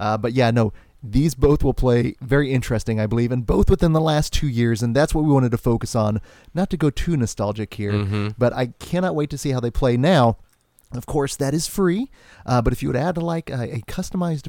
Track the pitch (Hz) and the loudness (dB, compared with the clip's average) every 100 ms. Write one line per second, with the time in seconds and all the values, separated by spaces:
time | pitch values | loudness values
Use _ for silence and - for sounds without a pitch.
0 | 107 110 117 127 117 120 110 - - _ | -4 -2 -2 2 2 4 2 -2 -14 _
1 | 120 117 156 127 143 147 135 - 127 120 | -4 0 2 2 4 4 2 2 2 2
2 | 110 - 127 139 143 131 - 117 - 110 | 2 -4 0 0 2 0 0 -2 0 -2
3 | 107 117 117 127 113 190 202 190 170 160 | 0 0 0 0 0 2 4 4 4 2
4 | 160 147 - - 147 117 117 110 120 120 | 2 0 0 -2 -2 0 0 0 0 2
5 | 156 170 151 139 123 117 123 123 - 117 | 2 2 2 4 2 0 0 0 0 0
6 | 107 107 - - - 160 196 170 151 - | 0 -2 -6 -16 -10 -4 -4 0 -2 0
7 | - 156 110 - 101 107 104 - 101 104 | -2 0 -2 -2 -6 -4 -8 -6 -4 -2
8 | 98 104 104 104 120 127 123 - - 175 | -2 -4 -4 -2 -2 0 -6 -8 -6 -4
9 | 185 160 151 143 147 127 120 - 131 120 | -2 -2 -4 -6 -4 -2 -2 0 2 2
10 | 147 175 117 110 - _ _ _ _ 123 | 4 4 4 2 -8 _ _ _ _ -14
11 | - 147 139 - 139 156 - - 185 185 | -6 -4 -4 -4 -2 -2 -4 -2 0 0
12 | 269 - - - - 123 110 123 139 123 | -4 -12 -20 -16 -2 0 0 0 -2 -2
13 | 160 170 170 165 - 131 117 120 - - | -2 -2 -4 -4 -6 -8 -6 -8 -10 -10
14 | 185 185 175 151 | -8 -4 -4 -4